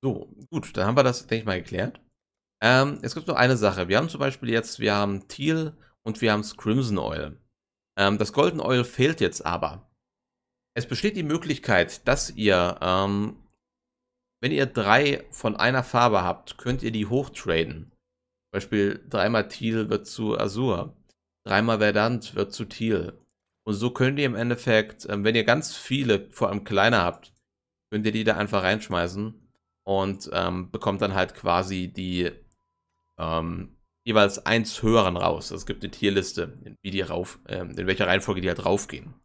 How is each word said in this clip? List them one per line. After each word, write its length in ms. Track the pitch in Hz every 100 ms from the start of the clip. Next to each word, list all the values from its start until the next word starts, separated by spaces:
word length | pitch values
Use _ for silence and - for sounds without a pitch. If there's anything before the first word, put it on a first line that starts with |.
So, 300 | 135 101 - - -
gut, 260 | 160 - -
dann 120 | 95
haben 100 | 123
wir 60 |
das, 240 | 127 123 -
denke 140 | 113
ich 40 | 110
mal, 160 | 92
geklärt. 400 | 82 - 117 - _ _ _ _ _ _
Ähm, 380 | 110 127 139 143
es 120 | 113
gibt 140 | - 98
noch 80 | -
eine 200 | 123 131
Sache. 320 | 104 92 87
Wir 100 | 101
haben 120 | 160
zum 100 | 165
Beispiel 300 | 139 131 120
jetzt, 300 | 113 - -
wir 160 | 107 104
haben 320 | 101 98 -
Teal 500 | - 139 160 156 151 _ _
und 180 | - 110
wir 100 | 113
haben 100 | 107
das 160 | 104 -
Crimson 400 | 110 117 123 101
Oil. 420 | 55 78 76 78 _ _ _ _ _ -
Ähm, 200 | 98 101
das 160 | 104
Golden 280 | - 165 165
Oil 220 | - 127
fehlt 380 | 120 - 131 160
jetzt 240 | 95 - -
aber. 460 | 85 76 76 - _ _ _ _ _ _ _ _ -
Es 120 | 117
besteht 280 | 127 208 208
die 80 |
Möglichkeit, 840 | 160 160 160 139 - 98 85 - -
dass 240 | 135 -
ihr, 460 | - 104 92 87 -
ähm, 560 | 90 92 98 101 104 - - _ _ _ _ _ _ _ _ _
wenn 120 | 127
ihr 120 | 147 139
drei 600 | - 101 113 143 139 -
von 260 | - 113 104
einer 280 | 113 131
Farbe 400 | 123 123 120 104
habt, 340 | 90 90 - -
könnt 240 | 123 131
ihr 100 | 117
die 140 | 113 101
hochtraden. 880 | 123 143 - - 82 82 78 80
Zum 640 | _ _ _ _ _ _ 98
Beispiel 480 | - 107 101 - -
dreimal 380 | 110 95 117 104
Teal 420 | - 113 113 107
wird 180 | 101 -
zu 300 | - 110 110
Azur, 560 | 101 101 127 90 - - _ _ _ _ -
dreimal 340 | 98 113 110
Verdant 560 | 107 104 110 120 - 101
wird 180 | 101
zu 120 | - 107
Teal. 540 | - 113 104 82 - _ _ _ _ -
Und 60 |
so 180 | 101 120
könnt 260 | 120 131 139
ihr 80 | 139
im 100 | 110
Endeffekt, 720 | 120 117 - 110 107 - -
ähm, 140 | 104
wenn 120 | 101 113
ihr 80 |
ganz 320 | 110 127 156 -
viele, 560 | - 131 131 101 -
vor 180 | - 107
allem 140 | 101
kleine 360 | - 98 107 113
habt, 340 | 87 - - _ _ _ _ _ _
könnt 140 | 107 107
ihr 60 |
die 120 | 110
da 140 | 110 104
einfach 260 | 104 101
reinschmeißen 840 | 92 107 - 90 87 95 107 110 _ _ _ _ -
und, 440 | 98 95 98 -
ähm, 380 | 92 90 92 90
bekommt 300 | 101 - 98
dann 140 | 104 95
halt 200 | 92 -
quasi 540 | - 87 92 95 87
die, 420 | - 92 90 87 73 - _ _ _ _ _ _ -
ähm, 560 | 82 82 82 87 95 _ _ _
jeweils 420 | - 107 101 101 -
eins 360 | 117 107 -
höheren 360 | 110 113 95 87
raus. 340 | 90 78 -
Es 160 | 87 -
gibt 160 | -
eine 80 | 90
Tierliste, 640 | - 101 98 90 - 82 65
in, 120 | - 53
wie 100 | 98
die 100 | 95
rauf, 380 | 90 85 92 - -
ähm, 240 | 98 87
in 140 | - 92
welcher 220 | 95 95
Reihenfolge 340 | 95 92 95
die 60 | 90
halt 180 | 87 -
raufgehen. 480 | 98 - 78 - -